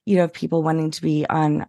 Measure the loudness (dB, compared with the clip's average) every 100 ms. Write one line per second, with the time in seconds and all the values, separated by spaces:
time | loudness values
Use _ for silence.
0 | 0 2 2 -2 -2 0 0 0 -2 -4
1 | -2 -2 0 0 2 0